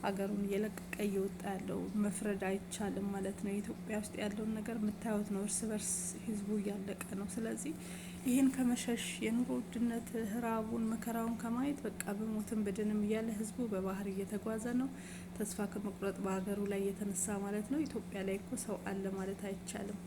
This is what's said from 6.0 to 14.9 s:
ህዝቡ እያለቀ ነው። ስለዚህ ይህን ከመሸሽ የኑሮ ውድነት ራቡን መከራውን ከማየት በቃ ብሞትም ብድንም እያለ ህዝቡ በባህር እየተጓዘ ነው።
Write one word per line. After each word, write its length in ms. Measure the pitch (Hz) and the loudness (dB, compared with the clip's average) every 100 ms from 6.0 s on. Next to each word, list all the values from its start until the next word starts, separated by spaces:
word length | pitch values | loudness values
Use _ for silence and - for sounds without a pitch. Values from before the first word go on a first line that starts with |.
| - - | -2 -4
ህዝቡ 260 | - 208 202 214 | -2 -2 2 2
እያለቀ 480 | 202 196 196 - - | 2 -2 -2 -4 -4
ነው። 140 | 196 202 | -4 -2
ስለዚህ 440 | - 226 226 285 320 - - - - | -2 -2 -2 -2 -4 -6 -8 -8 -2
ይህን 240 | 262 247 269 | 4 8 8
ከመሸሽ 560 | 269 247 240 - 233 - - | 6 4 4 2 0 -2 0
የኑሮ 300 | 220 233 247 | 2 2 2
ውድነት 540 | 254 233 226 233 233 226 226 226 220 | 0 -2 2 2 2 -2 -2 0 0
ራቡን 440 | 233 226 220 233 220 | 2 2 2 2 2
መከራውን 500 | 220 240 233 226 233 | 0 0 0 0 0
ከማየት 440 | 233 233 277 285 | 0 2 2 2
በቃ 220 | 214 185 - | -2 -4 -4
ብሞትም 480 | 202 220 214 208 220 | -2 0 -2 0 0
ብድንም 400 | 202 196 214 214 | 0 2 2 2
እያለ 280 | 208 220 226 | 2 2 0
ህዝቡ 340 | 208 214 - 240 | -2 -4 -2 0
በባህር 400 | 196 190 190 196 | 0 0 0 -2
እየተጓዘ 560 | 190 190 208 220 220 233 | -2 -2 -2 -2 -2 0
ነው። 160 | 240 269 | 2 0